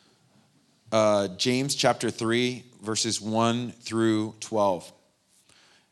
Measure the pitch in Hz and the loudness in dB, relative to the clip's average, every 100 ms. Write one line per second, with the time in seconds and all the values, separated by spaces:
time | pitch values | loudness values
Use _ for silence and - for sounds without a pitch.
0 | _ _ _ _ _ _ _ _ - 110 | _ _ _ _ _ _ _ _ -2 2
1 | 107 104 98 92 127 127 139 143 127 123 | 4 4 0 -2 0 0 -2 0 2 2
2 | 117 - 113 117 123 123 - - 101 110 | -2 -2 -2 0 -2 -4 -14 -12 -6 -4
3 | 117 98 104 110 117 117 120 - - 113 | -2 -4 -2 0 2 0 -4 -10 -6 0
4 | 113 107 110 110 - 110 101 85 - - | 2 2 -2 -8 -4 0 0 0 -6 -20
5 | _ _ _ _ _ _ _ _ _ | _ _ _ _ _ _ _ _ _